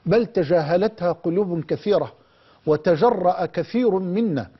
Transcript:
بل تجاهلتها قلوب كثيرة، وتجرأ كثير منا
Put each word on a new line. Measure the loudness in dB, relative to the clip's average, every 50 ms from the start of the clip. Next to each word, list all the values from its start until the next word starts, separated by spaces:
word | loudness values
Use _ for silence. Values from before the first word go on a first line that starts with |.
| -2
بل | 0 2 2 2
تجاهلتها | 0 0 -2 0 2 2 0 2 2 0 0 0 -2 -2 -2 -4 -4 -2
قلوب | -2 -4 -4 -2 -2 -2 -2 -4 -6 -4
كثيرة، | -4 -6 -4 -2 0 0 0 0 -4 -8 _ _ _ _ _ _ _ _ _ -2
وتجرأ | 0 0 2 2 2 2 4 4 2 2 2 2 0 0 0 -2
كثير | -4 -4 -6 -6 -2 -2 0 2 2
منا | 2 0 -2 -2 -2 -2 -2 0 -2 -2 -4 -6 -12 _